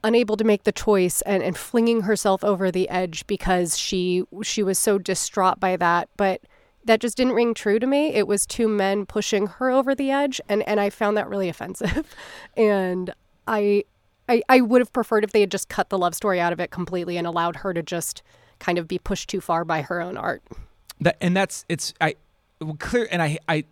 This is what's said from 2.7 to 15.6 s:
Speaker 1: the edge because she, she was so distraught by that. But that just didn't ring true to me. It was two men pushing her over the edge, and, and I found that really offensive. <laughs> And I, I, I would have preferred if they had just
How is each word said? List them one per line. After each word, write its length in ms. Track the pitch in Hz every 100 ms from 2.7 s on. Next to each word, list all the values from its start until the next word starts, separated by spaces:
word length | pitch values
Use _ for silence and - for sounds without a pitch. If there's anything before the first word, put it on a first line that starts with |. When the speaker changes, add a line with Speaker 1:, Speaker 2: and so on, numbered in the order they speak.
Speaker 1:
the 180 | 180 185
edge 360 | 185 185 160 -
because 520 | 202 - 180 175 -
she, 460 | - 190 180 180 - 185
she 200 | 220 -
was 160 | 190 185
so 200 | - 202
distraught 600 | 180 175 - - 185 -
by 180 | 190 180
that. 320 | 175 175 - -
But 260 | 196 185 _ _ _ _
that 160 | 226 220
just 160 | 240 -
didn't 160 | 254
ring 220 | 226 240
true 240 | 226 208 214
to 80 | 254
me. 220 | 285 302
It 180 | 214 196
was 180 | 202
two 240 | - - 220
men 380 | 208 190 202 190
pushing 400 | 214 202 208 196
her 240 | - 254
over 240 | 262 262
the 160 | 277 269
edge, 280 | 277 285 262 -
and, 120 | 214 -
and 100 | 208
I 120 | 202
found 260 | - 208 208
that 140 | -
really 180 | 202 185
offensive. 640 | - - 185 185 294 - - -
<laughs> 220 | - - -
And 560 | 220 202 185 180 180 - _ _ -
I, 360 | 214 202 202 - _ _ _ -
I, 140 | 240 -
I 100 | 262
would 220 | 233 247
have 100 | 247
preferred 320 | 262 220 220
if 80 | 208
they 80 | 220
had 100 | 196
just 200 | 196